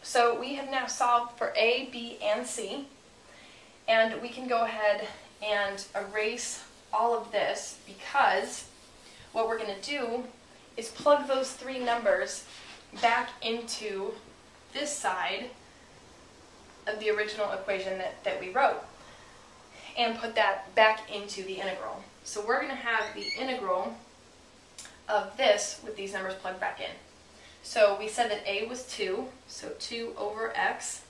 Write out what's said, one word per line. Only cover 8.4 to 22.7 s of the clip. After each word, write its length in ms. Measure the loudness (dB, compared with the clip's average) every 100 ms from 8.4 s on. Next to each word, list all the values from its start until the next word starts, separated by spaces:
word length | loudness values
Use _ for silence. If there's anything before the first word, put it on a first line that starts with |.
| 0 -8 -14 -20 -20 -20 -20 -20 -6
what 160 | 0 0
we're 100 | 0
gonna 240 | -2 -6
do 440 | -4 -4 -2 -4 -6 -14 -20 -20 -14 -10
is 140 | -10
plug 380 | 0 6 6 6
those 260 | 0 0
three 260 | -6 -8 -4
numbers 680 | 0 2 4 2 0 -6 -12 -18 -18 -18 -16 2
back 280 | 4 4 0 -6
into 680 | -4 -4 -4 -6 -6 -4 -6 -8 -16 -20 -20 -20 -12
this 220 | -6 -4 -2
side 500 | -2 0 -2 -4 -8 -12 -20 -20 -20 -20 -20 -20 -20 -20 -20 -20 -20 -8 -6
of 140 | -2
the 100 | 0
original 420 | 2 0 -2 -2
equation 440 | -2 -2 -2 -2 -4
that, 260 | -4 -4
that 160 | -4 -4
we 120 | -2
wrote. 320 | 4 4 2 -8 -18 -20 -20 -20 -20 -20 -20 -20 -18 -10 0
And 200 | 0 0
put 180 | -2 2
that 380 | 4 2 0 8
back 360 | 8 8 -2
into 320 | -8 -6 -8
the 120 | -6 -4
integral. 480 | -4 -4 -6 -8 -12 -16
So 220 | -10 -6 0
we're 160 | 0
gonna 140 | 0